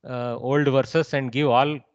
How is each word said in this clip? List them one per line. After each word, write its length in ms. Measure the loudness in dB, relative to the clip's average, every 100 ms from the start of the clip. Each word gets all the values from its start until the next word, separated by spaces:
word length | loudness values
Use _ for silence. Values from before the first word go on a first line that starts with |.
| -10
uh, 280 | -8 -6 -6
old 320 | -2 2 4
verses 440 | 2 2 -2 -2
and 180 | -4 -4
give 160 | -2 2
all 300 | 4 2 -2 _